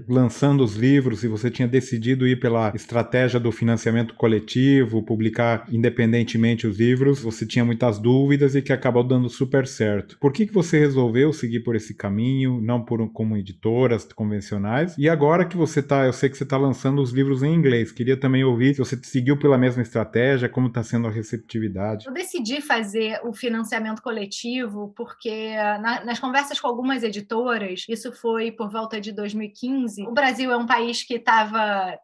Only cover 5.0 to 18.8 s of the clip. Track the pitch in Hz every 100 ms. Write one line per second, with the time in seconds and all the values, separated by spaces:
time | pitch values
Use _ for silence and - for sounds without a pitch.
5 | 110 110 110 113 117 110 - 117 120 120
6 | 113 117 117 113 113 117 113 98 117 127
7 | 135 139 113 110 110 127 117 117 123 104
8 | 113 131 139 143 143 139 131 127 131 120
9 | 123 127 123 - 131 135 131 - 110 104
10 | - - 143 139 214 208 - 156 147 135
11 | 120 117 151 147 120 117 120 113 - 104
12 | 104 101 123 135 131 123 107 120 113 117
13 | 110 - 110 107 95 92 107 117 127 113
14 | - - 107 104 - 104 101 123 175 156
15 | 147 165 143 175 175 180 160 147 139 139
16 | 131 120 135 - 135 135 139 120 135 139
17 | 127 127 139 131 143 165 139 120 110 -
18 | 123 131 139 131 135 120 131 139